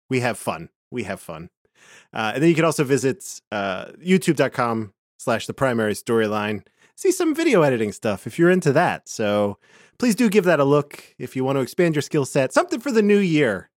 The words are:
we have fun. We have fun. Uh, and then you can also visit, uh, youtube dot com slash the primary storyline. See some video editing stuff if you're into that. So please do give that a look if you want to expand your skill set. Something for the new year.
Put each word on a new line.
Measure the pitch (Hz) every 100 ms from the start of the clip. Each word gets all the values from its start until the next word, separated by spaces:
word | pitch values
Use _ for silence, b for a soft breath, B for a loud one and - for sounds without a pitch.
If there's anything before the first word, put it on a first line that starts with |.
| -
we | 131
have | 120 107
fun. | - 80 82 _ _
We | 123
have | 101 95
fun. | - 80 87 _ b b b b b
Uh, | 117 110
and | 123
then | 165
you |
can | 160
also | 165 147
visit, | 131 135 131 123 - - _
uh, | 104 98 92 - -
youtube | 170 190 - 139
dot | 135
com | - 120 113 107 _ _ _
slash | - 113 -
the |
primary | 107 135 117 107
storyline. | 101 - 117 107 107 104 104 b b b -
See | 392
some | 359 330
video | 294 330 208
editing | 147 123 107
stuff | - 113 98 117
if | 135
you're | 170
into | 185 147
that. | 135 170 82 -
So | - 104 104 104 101 b b b -
please | 247
do | 190 233
give | 208
that | 180 156
a |
look | 139 147 143 - - -
if | 135 131
you |
want | 131 139
to |
expand | 123 - 170 151
your |
skill | - 156
set. | 131 147 131
Something | - 359 294
for | 285
the | 226
new | 202 202
year. | 190 151 131 95 -